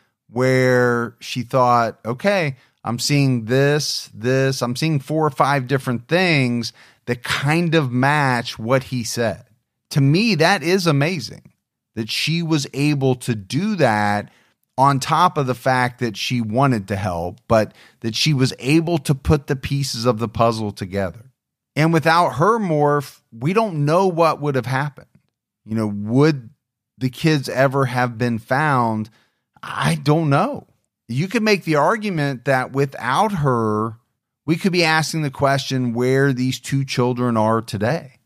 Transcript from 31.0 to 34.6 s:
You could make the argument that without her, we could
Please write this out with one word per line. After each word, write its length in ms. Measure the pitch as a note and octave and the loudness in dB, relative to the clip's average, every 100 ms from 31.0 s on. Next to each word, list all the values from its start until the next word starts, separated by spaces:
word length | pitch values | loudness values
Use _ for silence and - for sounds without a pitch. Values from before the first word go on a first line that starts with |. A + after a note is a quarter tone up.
| - | -8
You 180 | B2 F#3+ | -4 -2
could 160 | A#3+ | 0
make 220 | G#3+ G3+ D#3+ | 2 0 2
the 100 | D3 | 2
argument 680 | D#3 A3 G#3 D#3+ C#3+ B2 C#3 | 2 2 -2 -2 -2 -2 0
that 260 | C3 A#2+ | 0 0
without 600 | C3+ C#3 - A#2+ D3 G#3+ | -2 -2 -2 -2 0 0
her, 640 | F#3+ C#3+ A#2+ A2 G#2+ A2+ A2+ _ _ _ _ - | 0 0 2 0 0 -2 -6 _ _ _ _ -4
we 100 | |
could 160 | E3+ | 0